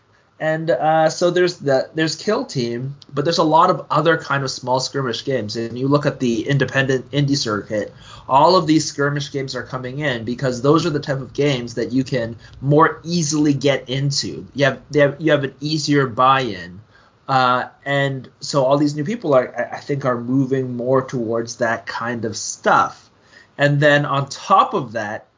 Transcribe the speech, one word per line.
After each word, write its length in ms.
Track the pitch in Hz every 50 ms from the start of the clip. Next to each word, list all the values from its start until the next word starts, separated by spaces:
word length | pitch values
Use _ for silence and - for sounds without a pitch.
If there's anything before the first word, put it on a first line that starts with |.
| _ _ _ _ _ _ _ -
And, 300 | 151 156 160 160 160 160
uh, 360 | 160 - 147 156 160 160 156 156
so 180 | 156 - 180 175
there's 300 | 165 180 180 175 175 -
the, 320 | 143 139 135 131 - - -
there's 220 | 156 160 156 -
Kill 300 | - - 208 214 254 262
Team, 500 | - - 143 117 117 117 120 131 139 143 - - - -
but 120 | 143 143
there's 120 | 165 170 180
a 60 | 165
lot 260 | 156 156 160 175 190
of 160 | 180 143 - -
other 260 | 135 151 151 165 160 156
kind 260 | - - 139 139 139
of 60 | 131
small 300 | - - - 123 127 131
skirmish 440 | 131 - - 139 135 120 110 - -
games. 320 | 139 135 123 107 104 107
And 220 | 117 117 113 110 123
you 100 | 131 135
look 200 | 143 147 147 147
at 120 | - -
the 300 | 127 120 117 110 - 131
independent 600 | 143 135 127 120 - 139 135 131 135 127 - -
indie 260 | - 143 147 139 139 139
circuit, 560 | - 113 107 101 - - 110 107 - - - - - - - - - -
all 280 | 131 139 156 175 185
of 100 | 185 165
these 200 | 156 156 156 147
skirmish 460 | - - - 143 143 143 147 143 -
games 240 | - 139 135 135 127
are 60 | 123
coming 380 | 113 - 131 127 127 123 127 143
in 260 | 151 143 123 113 110
because 380 | 117 123 120 143 131 123 117 117
those 200 | 139 156 165 160 175
are 20 |
the 100 | 147 143
type 200 | 143 151 139 131
of 140 | 127 113 -
games 420 | - 143 147 139 120 120 117 117
that 160 | 123 113 98
you 120 | 120 131 131
can 340 | - 139 123 117 113 117 - - - - -
more 400 | 131 139 147 151 160 151 156 - -
easily 500 | 160 175 175 160 143 151 151 151 151 139
get 340 | 139 - 139 135 127 - -
into. 600 | 127 139 139 143 139 - - 95 71 71 90 - -
You 100 | 127 143
have, 160 | 135 123 - - -
they 120 | 143 147
have, 200 | 143 143 139 -
you 100 | 160 151
have 120 | 151 143 135
an 100 | 135 - -
easier 480 | 143 151 156 156 143 147 143 143 135 120
buy-in. 720 | 107 127 127 131 135 135 131 113 98 90 87 87 90 95 - _ _ _ _ _ _ _ _ -
Uh, 400 | 135 131 127 123 127 123 - - - _ -
and 420 | 139 139 139 139 139 135 131 117 - - _
so 260 | - - - 143 127
all 140 | 131 139 143
these 160 | 151 143 143
new 80 | 151 143
people 320 | 160 226 240 - 160 139
are, 120 | 127 123 - -
I, 220 | 120 120 - - -
I 20 |
think, 260 | - - 147 139 139
are 140 | 127 123 117
moving 560 | 120 120 127 139 139 123 135 131 131 127 123
more 300 | 120 120 127 135 131 131
towards 520 | - - 123 113 110 117 117 117 117 - -
that 280 | 120 113 117 113 -
kind 400 | - - - 117 120 123 117 107
of 100 | 113 98
stuff. 760 | - - - - - - 208 175 123 92 82 - - - _ _ _ _ _ _ - - _ _ -
And 200 | 143 143 147 143
then 260 | 151 147 143 143 147
on 220 | 147 139 139 139 -
top 460 | - - - - 190 226 269 262 233
of 200 | 185 135 113 104
that 340 | 113 107 104 110 - - _ _